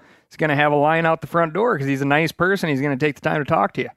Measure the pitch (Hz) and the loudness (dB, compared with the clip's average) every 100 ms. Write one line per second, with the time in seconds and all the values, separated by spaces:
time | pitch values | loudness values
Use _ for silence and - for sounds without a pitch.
0 | - _ _ - 156 143 147 147 147 165 | -8 _ _ -4 0 2 2 4 2 2
1 | 165 160 143 170 165 170 240 170 139 135 | 2 0 -2 -2 -2 0 -2 0 -2 -2
2 | 139 147 165 - 180 196 165 135 147 131 | 0 2 0 -2 -2 0 -2 -2 -2 -2
3 | 151 - 156 160 131 165 202 - 151 | -4 -2 -4 -4 0 0 0 -4 -8